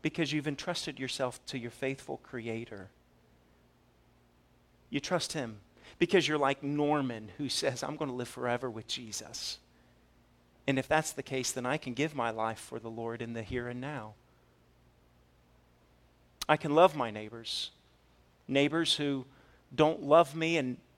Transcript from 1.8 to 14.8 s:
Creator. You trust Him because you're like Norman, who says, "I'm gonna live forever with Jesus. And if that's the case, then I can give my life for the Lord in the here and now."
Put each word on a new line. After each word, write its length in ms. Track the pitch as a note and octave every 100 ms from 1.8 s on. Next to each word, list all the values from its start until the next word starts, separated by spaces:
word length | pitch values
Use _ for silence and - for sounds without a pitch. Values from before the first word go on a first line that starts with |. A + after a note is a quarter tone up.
| C3+ C#3 - C3+
Creator. 720 | - B2 A#2 A2+ A#2 G2+ A2+ _ _ _ _ _ _ _ _ _ _ _ _ _ _ _ _ _ _ _ -
You 100 | C#3
trust 320 | - F3+ -
Him 260 | D#3+ A#2+ G#2+ - - - -
because 280 | F3 F#3+ D3
you're 120 | D3+
like 240 | C#3 C#3
Norman, 680 | C#3 D3 D3 D3+ C3 A2+ A2 -
who 100 | C#3+
says, 340 | - C#3+ B2
"I'm 140 | C#3+ D3+
gonna 180 | D3
live 140 | B2+ A#2+
forever 420 | - B2 A#2+ C3
with 160 | A2 -
Jesus. 720 | - A2+ G2+ F#2 - - - _ - - _ _ - _ _ _ _ -
And 120 | C3+
if 100 | -
that's 240 | D#3 D#3
the 100 | -
case, 300 | - C3 B2+
then 140 | - B2
I 100 | D3+
can 180 | C3+
give 200 | A#2+ D3+
my 160 | D3 A#2
life 280 | A2 A2 A2+
for 200 | - A#2+
the 120 | A2+
Lord 300 | A2+ A#2 A#2
in 120 | A#2
the 80 | A#2
here 260 | G#2 B2 A#2+
and 120 | B2
now." 340 | C3+ D3 A2 G#2+ _ _ _ _ _ _